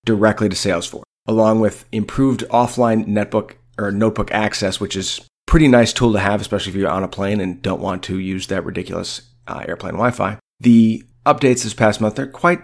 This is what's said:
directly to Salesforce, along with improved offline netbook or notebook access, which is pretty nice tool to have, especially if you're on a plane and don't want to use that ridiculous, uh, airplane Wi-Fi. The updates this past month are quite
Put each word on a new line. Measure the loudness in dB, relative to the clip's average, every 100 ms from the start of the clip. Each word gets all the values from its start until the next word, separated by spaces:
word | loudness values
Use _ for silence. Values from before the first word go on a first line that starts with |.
directly | -2 4 4 4 0
to | 0
Salesforce, | -2 -2 -4 -12 -18 _ -2
along | 2 4 4
with | 0 -2 -8
improved | -6 -4 0 0 0 0
offline | 0 0 0 2 2 0
netbook | -2 -2 -4 -4 -14 _ -6
or | -4
notebook | 0 0 0 -2
access, | -2 -2 -2 -4 -4
which | -6 -6
is | -6 -10 -14 _ 2
pretty | 6 8
nice | 6 4
tool | 2 2
to | 2
have, | 0 -2
especially | -2 -4 -4
if | -2
you're | -2
on | -2
a | -4
plane | -4 -4 -2
and | -4 -4
don't | -4 -4
want | -4 -6
to | -6 -6
use | -4 -6 -4
that | -6
ridiculous, | -4 -8 -8 -8 -8 -12 -16 _ -14
uh, | -12 -10
airplane | -10 -8
Wi-Fi. | -2 -2 -2 -6 -6 _ _
The | 4 6 6 0 -10 _ 0
updates | 2 2 0
this | -2
past | 0 0 2
month | -2 -2
are | -8
quite | -2 0 0